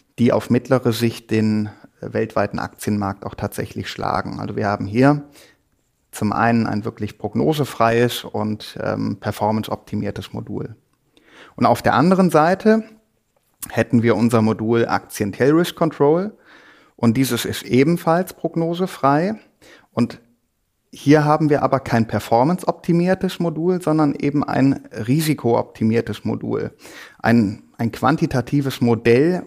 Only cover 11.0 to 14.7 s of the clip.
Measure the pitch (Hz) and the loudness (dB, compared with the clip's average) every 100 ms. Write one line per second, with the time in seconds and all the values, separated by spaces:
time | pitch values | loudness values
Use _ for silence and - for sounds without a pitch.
11 | _ _ _ - - - 120 120 107 107 | _ _ _ -20 -18 -2 0 2 2 2
12 | 170 185 180 151 160 190 214 220 214 - | 4 4 4 4 2 2 2 2 0 -20
13 | _ _ _ _ _ - - 117 113 120 | _ _ _ _ _ -18 -6 -2 2 2
14 | 117 107 117 117 110 104 110 | 4 2 2 4 2 0 0